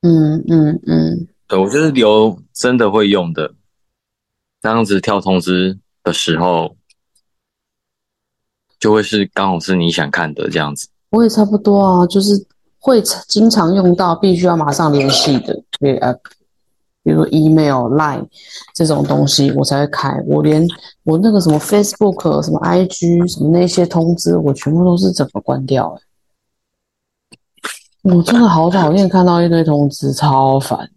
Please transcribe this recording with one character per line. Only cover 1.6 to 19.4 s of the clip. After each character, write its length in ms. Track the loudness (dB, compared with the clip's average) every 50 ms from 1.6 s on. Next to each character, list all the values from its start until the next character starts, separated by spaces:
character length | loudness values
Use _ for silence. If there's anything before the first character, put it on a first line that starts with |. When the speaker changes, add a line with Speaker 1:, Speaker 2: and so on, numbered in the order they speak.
| 0 0
Speaker 2:
就 120 | 0 0
是 100 | 0 0
留 500 | 2 2 2 4 4 4 4 2 0 -4 -16 _ _
真 240 | -4 -2 0 0
的 120 | 2 0 2
会 200 | 2 2 2 2
用 240 | 2 0 -2 -4 -6
的， 220 | -6 -8 -8 _ _ _ _ _ _ _ _ _ _ _ _ _ _ _ _ _ _ _ _ _ _
这 80 | _ -2
样 160 | -2 0 0
子 160 | 0 -2 -2
跳 200 | 0 -2 -4 -2
通 200 | -2 -2 -2 -2
知 360 | 0 -2 -2 -2 -2 -2 -4 -8 _ _ _ _ _
的 80 | -6 -6
时 260 | -4 -4 -4 -2 -2
候， 380 | 0 0 0 -2 -4 -6 -10 _ _ _ _ _ _ _ _ _ _ _ _ _ _ _ _ _ _ _ _ _ _ _ _ _ _ _ _ _ _ _ _ _ _ _ _ _ _ _ _ _
就 140 | 0 2 2
会 100 | 2 0
是 220 | 0 -2 -2 -2 -2 _
刚 160 | -2 -2 -2
好 100 | -2 -4
是 160 | -4 -2 -2
你 160 | 0 0 -2
想 180 | -2 -2 -4 -4
看 220 | -4 -4 -4 -6 -6
的 140 | -6 -8 -4
这 80 | -4 -4
样 140 | -4 -4 -8
子。 160 | -12 -14 _ _ _ _ _
Speaker 1:
我 120 | 0 2 2
也 40 | 2
差 160 | 2 0 0
不 120 | 0 0
多 260 | -2 0 2 2 2 2
啊， 240 | 2 2 2 2
就 140 | 2 0 0
是 260 | 0 2 0 -2 -2 _ _ _ _ _ _ _
会 220 | _ 2 2 2 0 -2 -8 -10 -8
经 220 | _ 0 2 2 2
常 260 | 2 2 0 0 0
用 220 | 2 2 2 2
到， 180 | 2 0 -2 -2
必 220 | 0 0 0 0
须 80 | 2 2
要 100 | 0 2
马 140 | 2 2 2
上 220 | 2 2 0 2 2
联 160 | 2 2 2
系 300 | 0 0 0 0 0 -2
的， 220 | -2 -4 -8 -8 _ _ -8 -2
对， 160 | 0 0 0 0
呃， 140 | -2 -4 -4 -6 _ -20 _ _ _ _ _ _ _ _ _ _ _ _ _ _ _
比 80 | 0
如 60 | 2
说 120 | 2 0 2
email、 580 | 2 2 4 4 4 4 2 2 0 -2 -2 -2 0
Line 340 | 0 0 -2 -4 -8 -12 -14 _ -20 -20 -20 -20 -20 -20 -18 _
这 120 | -2 -2
种 160 | 0 0 -2 0
东 220 | -2 0 0 0
西 240 | 0 2 2